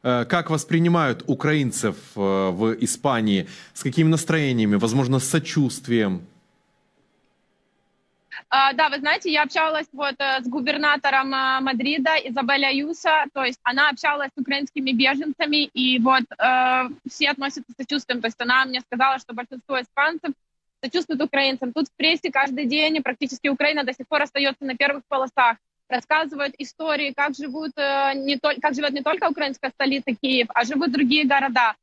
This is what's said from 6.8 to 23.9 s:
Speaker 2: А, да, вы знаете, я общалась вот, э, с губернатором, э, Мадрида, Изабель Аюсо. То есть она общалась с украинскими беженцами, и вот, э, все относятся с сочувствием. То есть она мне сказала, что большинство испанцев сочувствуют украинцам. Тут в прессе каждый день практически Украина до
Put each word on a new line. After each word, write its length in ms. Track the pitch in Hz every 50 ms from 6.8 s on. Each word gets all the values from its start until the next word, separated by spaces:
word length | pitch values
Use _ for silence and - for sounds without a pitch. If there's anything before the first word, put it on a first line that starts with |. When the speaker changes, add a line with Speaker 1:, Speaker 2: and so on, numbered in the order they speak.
| _ _ _ _ _ _ _ _ _ _ _ _ _ _ _ _ _ _ _ _ _ _ _ _ _ _ _ _ _ _ - - - _
Speaker 2:
А, 220 | - 269 269 269
да, 160 | 269 277 320 294
вы 100 | - 311
знаете, 320 | 269 294 330 381 - 359
я 120 | 302 294
общалась 440 | 302 269 - 320 320 320 320 302 302 _
вот, 220 | - 262 294 285 254 _
э, 240 | 277 269 262 269
с 40 | 240
губернатором, 880 | 247 240 302 240 285 294 294 294 294 294 285 - 277 269 269 269 269 269
э, 260 | 269 262 262 262 262
Мадрида, 560 | 262 269 262 220 233 277 294 320 262 320 320 311 -
Изабель 400 | 269 226 277 254 233 277 277 277
Аюсо. 640 | 269 269 269 285 311 339 - - 339 311 311 285 285 _
То 100 | 269 269
есть 160 | 247 254 _
она 280 | _ 247 247 269 294 302
общалась 400 | 269 - - 302 294 285 285 269 _
с 60 | 294
украинскими 520 | 254 - 277 277 285 - _ 294 262 262
беженцами, 760 | 262 226 269 262 285 269 320 302 269 - 330 302 294 302 294 285 _
и 240 | 247 254 254 254 247
вот, 260 | 226 269 262 262 240 _ - -
э, 500 | 208 254 254 254 254 254 254 254 254 247 294 - _ 254
все 200 | - - 302 285
относятся 400 | 294 269 269 277 - 294 240 _
с 40 | 240
сочувствием. 440 | - 262 - 294 294 - - 247 240
То 60 | 220 226
есть 120 | 220 _
она 240 | 240 240 247 262 262
мне 160 | 262 254 254
сказала, 380 | 254 _ 254 233 262 269 262 269
что 160 | - - 233
большинство 460 | 226 247 _ 269 247 _ - 277 254
испанцев 520 | 247 _ _ 277 285 311 330 311 - 320 269 _ _ _ _ _ _ _ _ _
сочувствуют 380 | - 254 - 359 330 - 320 254
украинцам. 520 | 302 - - 277 277 269 269 254 262 247
Тут 160 | 233 311 302 -
в 40 | _
прессе 340 | - - 320 339 311 - 339
каждый 360 | - 269 277 277 254 262 302
день 360 | 233 277 302 311 311 311 311
практически 460 | 262 254 254 _ 294 254 269 - - 285
Украина 360 | 277 - 285 294 311 294 269
до 80 | 240